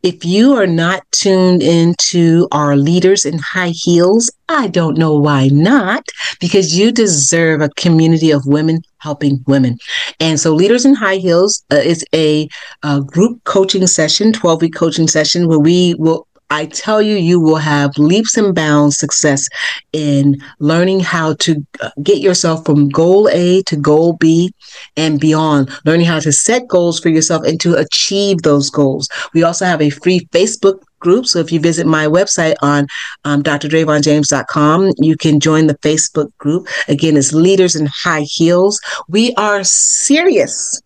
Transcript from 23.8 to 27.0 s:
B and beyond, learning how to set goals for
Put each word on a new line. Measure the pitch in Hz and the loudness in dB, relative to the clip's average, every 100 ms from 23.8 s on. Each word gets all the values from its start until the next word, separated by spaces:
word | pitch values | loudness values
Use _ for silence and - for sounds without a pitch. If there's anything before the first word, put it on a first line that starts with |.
| 143 151 170 | 2 2 2
B | 165 160 165 180 - - - - - | 2 2 2 0 -6 -20 -20 -12 -4
and | 160 147 | -2 0
beyond, | 156 156 156 147 135 - 156 | 0 0 2 0 -2 -4 0
learning | 165 170 | 2 0
how | 160 | 0
to | 147 | -2
set | 135 - 247 247 | -2 0 -2 0
goals | 180 175 | 0 0
for | 165 | 0